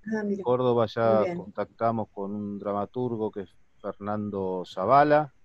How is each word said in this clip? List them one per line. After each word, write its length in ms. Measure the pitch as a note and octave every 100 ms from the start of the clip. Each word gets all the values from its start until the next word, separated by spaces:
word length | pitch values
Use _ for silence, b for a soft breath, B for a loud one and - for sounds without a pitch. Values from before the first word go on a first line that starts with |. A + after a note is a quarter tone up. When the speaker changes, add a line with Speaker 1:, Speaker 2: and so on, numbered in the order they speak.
| G#3+
Speaker 1:
Ah, 120 | A3
mira. 180 | G#3 G3+
Speaker 2:
Córdoba 440 | D3 B2 B2+ A#2+ A2
ya 260 | A#2 A2+ A2
Speaker 1:
Muy 60 | F#2+
bien. 120 | F2
Speaker 2:
contactamos 720 | F#2+ G2+ G2+ _ A#2 A#2 G#2
con 220 | - G2
un 240 | G#2 G#2 G2+
dramaturgo 720 | G2+ G2+ G2+ B2+ B2 A#2 G#2+
que 120 | G#2
es 80 | F#2 _ _ _
Fernando 840 | G2+ - G2+ G#2+ G#2 G2 F#2+ F#2 E2+
Zavala 680 | - F#2+ C#3 D3 D3 D3 _